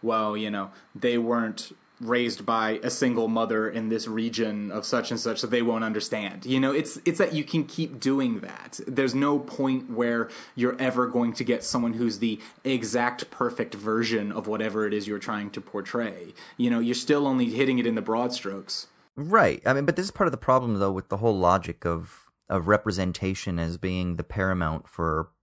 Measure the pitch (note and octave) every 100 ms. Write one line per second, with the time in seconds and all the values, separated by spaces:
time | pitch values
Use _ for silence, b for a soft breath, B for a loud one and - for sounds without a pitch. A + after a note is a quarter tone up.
0 | A2+ A2+ A2 G#2 G#2+ G#2 F#2+ B B -
1 | B2 A#2+ A#2 A#2+ A2 - - - _ _
2 | A2+ A#2+ A#2+ A2 G#2 A2+ A2 A2+ B2 B2
3 | C3 A#2 A2+ A2+ A2+ A2 A2 A2 A2 A2+
4 | A2+ A2 A2+ A#2 A2 G#2 G#2 G#2 G#2 B2
5 | A#2 A#2+ A#2 A2 A2+ A#2+ A#2 A2+ A2+ A2
6 | - A2 G2+ F#2 B2 C3 C3 C#3 D#3 -
7 | - E3 F3+ D#3+ D3 E3 C#3 - D#3+ A#2+
8 | C3 C#3 C3 G#2+ F#2+ - - - - C3+
9 | C3+ C3 C#3+ D3 C#3+ - C3+ C3 B2+ A2+
10 | A#2+ A#2 A2+ B B - B2 B2 C3 A#2+
11 | B2 B2 A#2 A2+ A#2+ A2+ - B2+ A#2 A2+
12 | A#2+ G#2 A2+ G#2+ B B C3+ C3 A2 A#2
13 | A#2+ B2 - - B2 A#2+ A2+ G2+ G#2+ A2
14 | A2 A2+ G#2 G#2 G2+ G#2+ A2 G#2 G#2+ G#2
15 | G2+ G#2 - G#2+ G2+ G2+ - G#2 F#2+ A#2+
16 | A2+ F2 E2+ - B B A#2+ A#2 A#2 A#2+
17 | - D3 C#3+ C3 A#2+ A2 C3 B2+ A#2 A2+
18 | G#2 A2+ A#2+ B2 G2 G2 F#2+ - - _
19 | _ - D3+ G#3+ B2 - - C#3 C#3+ D#3+
20 | G3 - F#3 C3 - C3 B2 G#2 G2 F#2+
21 | - G2 A2+ G2+ F2+ F#2 E2+ E2 F2 E2+
22 | E2+ - - _ _ F#2+ E2 G#2 G#2+ F#2
23 | F#2 E2+ F#2+ F#2+ - E2+ E2 E2+ F#2 F#2
24 | F2+ E2+ E2+ G#2+ F#2+ F#2 E2 D#2 - -
25 | E2 D#2 E2 _